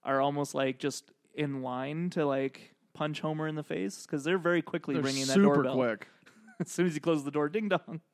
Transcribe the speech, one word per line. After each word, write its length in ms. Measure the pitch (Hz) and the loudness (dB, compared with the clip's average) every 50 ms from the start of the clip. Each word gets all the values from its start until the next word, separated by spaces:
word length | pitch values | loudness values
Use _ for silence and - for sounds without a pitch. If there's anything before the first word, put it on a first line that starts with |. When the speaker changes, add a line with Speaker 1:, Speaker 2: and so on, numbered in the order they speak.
| _ | _
Speaker 1:
are 160 | - 139 135 | 0 0 2
almost, 320 | 135 143 147 143 143 135 - | 2 2 0 -2 -4 -4 -2
like, 240 | 143 135 135 131 131 | -2 -2 -2 -2 -2
just 300 | - 143 131 - - - _ _ _ _ _ | -4 -4 -4 -6 -12 -16 _ _ _ _ _
in 280 | - 151 143 139 135 127 | -4 -4 -4 -4 -6 -6
line 480 | 127 123 127 131 139 151 160 175 180 | -6 -6 -6 -6 -6 -4 -4 -4 -2
to, 160 | - 180 156 | 0 0 0
like, 480 | 143 135 131 135 135 135 - - - _ _ _ _ _ | 2 2 0 0 -2 -4 -8 -20 -20 _ _ _ _ _
punch 280 | - 156 151 151 151 | -6 -4 -4 -4 -4
Homer 260 | - 156 156 156 156 | -4 -4 -4 -2 -4
in 80 | 156 156 | -4 -4
the 80 | 151 151 | -6 -6
face 420 | - - - 185 196 190 - - | -6 -4 -4 -4 -4 -6 -8 -10
'cause 200 | - - 147 135 | -6 -6 -4 0
they're 120 | 156 180 | 0 0
very 240 | 190 160 170 175 170 156 | 2 2 4 2 2 2
quickly 320 | - - 170 - - 139 | 0 -4 -6 -4 -2 -2
Speaker 2:
They're 60 | 135 143 | 0 0
Speaker 1:
ringing 220 | 135 135 135 135 | 0 0 -2 0
that 80 | 131 135 | 2 6
Speaker 2:
super 200 | 190 202 202 - | 8 8 8 8
Speaker 1:
doorbell. 200 | 143 135 127 131 | 6 4 2 2
Speaker 2:
quick. 340 | 131 127 120 110 101 - - - _ _ - - | 2 2 0 0 -2 -6 -18 -20 _ _ -20 -20
Speaker 1:
<laughs> 260 | - - - - _ | -20 -20 -20 -8 _
As 100 | 175 - | -8 -8
soon 160 | - - 175 | 0 0 0
as 80 | 185 156 | 2 2
he 60 | 151 | 0
closes 240 | 139 165 165 156 139 | 0 2 0 2 0
the 60 | 143 | -2
door, 180 | 143 147 147 147 | -2 0 -2 0
ding 200 | 160 220 220 208 | 0 -2 0 0
dong. 320 | 185 170 - - - 160 _ _ | 0 0 -2 -4 -12 -12 _ _